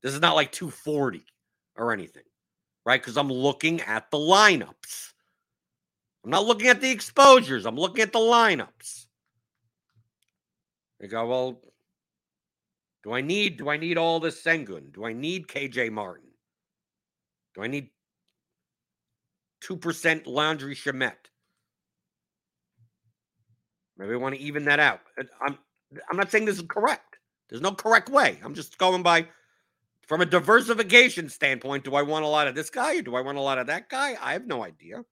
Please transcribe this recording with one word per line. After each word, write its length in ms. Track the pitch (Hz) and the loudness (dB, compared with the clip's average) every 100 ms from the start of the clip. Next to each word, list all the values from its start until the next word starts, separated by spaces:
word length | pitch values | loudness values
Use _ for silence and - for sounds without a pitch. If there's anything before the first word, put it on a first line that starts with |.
This 100 | 131 | -6
is 60 | 139 | 0
not 160 | 165 156 | 2 4
like 160 | 143 | 0
two 180 | - 170 | -4 -10
forty 560 | - - 151 135 92 _ _ _ _ _ - | -10 -4 -2 -2 -4 _ _ _ _ _ -6
or 160 | 117 | -4
anything, 320 | 107 85 - _ _ _ _ _ _ - | -4 -6 -18 _ _ _ _ _ _ 0
right? 160 | 131 | 0
'Cause 140 | 131 123 | 0 -4
I'm 160 | 143 | -2
looking 480 | 127 135 135 160 165 | 0 0 0 -2 -2
at 320 | 165 110 - | -2 -4 -2
the 60 | 151 | -4
lineups. 960 | 151 190 214 165 98 - - - - _ _ _ _ _ _ _ _ _ _ _ - | 4 8 8 6 -4 -16 -18 -16 -18 _ _ _ _ _ _ _ _ _ _ _ -2
I'm 60 | |
not 140 | 165 208 | -2 2
looking 220 | 220 240 | 2 4
at 140 | 247 | 4
the 100 | 262 | 4
exposures. 760 | 240 - - 277 262 226 131 101 | -2 -4 8 10 10 8 -4 -4
I'm 120 | 117 | -2
looking 240 | 180 180 | -4 0
at 100 | 220 | 0
the 80 | 233 | 2
lineups. 840 | 226 240 226 160 107 _ - - - _ _ _ _ _ _ _ _ _ _ _ _ _ _ _ _ _ _ _ | 4 4 4 2 -4 _ -18 -18 -20 _ _ _ _ _ _ _ _ _ _ _ _ _ _ _ _ _ _ _
You 80 | 101 | -10
go, 180 | 113 117 | -6 -4
Well, 360 | 127 127 120 _ _ _ _ _ _ _ _ _ _ _ _ _ _ 104 | -2 -4 -8 _ _ _ _ _ _ _ _ _ _ _ _ _ _ -8
do 60 | |
I 80 | 120 | -6
need, 340 | 139 196 202 135 | -4 -2 -2 -4
do 140 | 139 | -6
I 80 | 151 | -6
need 200 | 165 170 | -4 -2
all 220 | 165 165 | 0 -2
this 240 | 165 165 | -4 -6
Sengun? 480 | 165 165 120 87 69 | -4 -4 -4 -14 -16
Do 140 | 76 113 | -12 -10
I 80 | |
need 340 | 113 147 185 160 | -8 -8 -8 -8
K 220 | 139 139 | -10 -8
J 200 | 120 117 | -4 -4
Martin? 380 | 110 98 85 _ _ _ _ _ _ _ _ _ _ _ _ _ - | -4 -10 -12 _ _ _ _ _ _ _ _ _ _ _ _ _ -12
Do 80 | |
I 40 | 107 | -8
need 240 | 143 139 _ _ _ _ _ _ _ _ _ _ _ _ _ _ _ _ _ | -8 -12 _ _ _ _ _ _ _ _ _ _ _ _ _ _ _ _ _
two 160 | - 185 | -14 -8
percent 500 | 170 165 170 160 151 | -6 -2 0 -2 -4
Landry 480 | 127 151 156 135 139 | -2 -2 -2 -8 -8
Shamet? 380 | - 131 127 - _ _ _ _ _ _ _ _ _ _ _ _ _ _ _ _ 117 _ 113 _ _ _ _ _ _ _ _ _ | -8 -4 -4 -6 _ _ _ _ _ _ _ _ _ _ _ _ _ _ _ _ _ _ _ _ _ _ _ _ _ _ _ _
Maybe 140 | 95 | -10
I 60 | 123 | -6
wanna 180 | 131 135 | -6 -8
even 300 | 143 147 147 | -10 -6 0
that 160 | 147 | 2
out. 180 | 147 101 _ - | 2 0 _ -16
Uh, 60 | 127 _ | -16 _
I'm, 160 | 139 143 _ _ _ - - | -8 -8 _ _ _ -20 -8
I'm 60 | 180 | -4
not 140 | 196 | 0
saying 120 | 220 | 0
this 140 | 214 196 | 0 -4
is 80 | 170 | -6
correct. 520 | - 233 262 _ - _ _ _ | -2 0 0 _ -20 _ _ _
There's 140 | 117 | -4
no 100 | 175 | -4
correct 380 | 196 214 226 - | -4 2 2 4
way. 320 | 269 196 90 | 2 2 0
I'm 100 | - | -12
just 240 | 147 147 _ | -14 -14 _
going 260 | 185 185 | 2 4
by, 220 | 180 165 165 _ _ _ _ _ _ _ | 4 4 2 _ _ _ _ _ _ _
from 180 | _ 160 | _ 0
a 60 | 180 | 2
diversification 1040 | 180 151 226 233 226 208 233 254 - 160 | 2 4 2 4 -2 4 6 6 2 -10
standpoint, 560 | - 143 131 131 139 135 | -4 -4 -4 -6 -8 -2
do 100 | 139 | -2
I 60 | |
want 240 | 147 156 156 | 0 -2 0
a 20 | |
lot 220 | 151 147 | 0 0
of 60 | 127 | -2
this 140 | 156 | -8
guy 280 | - 285 320 | -4 -2 -2
or 40 | |
do 140 | 135 120 | -4 -6
I 60 | |
want 160 | 131 143 | -4 -4
a 40 | |
lot 160 | 139 131 | -2 -2
of 100 | 123 | -4
that 200 | 160 233 | -6 -6
guy? 300 | 262 277 240 | -6 -4 -4
I 120 | 127 | -6
have 140 | 156 247 | -8 -6
no 180 | 135 98 | -8 -8
idea. 400 | 80 165 220 233 | -14 -18 -18 -18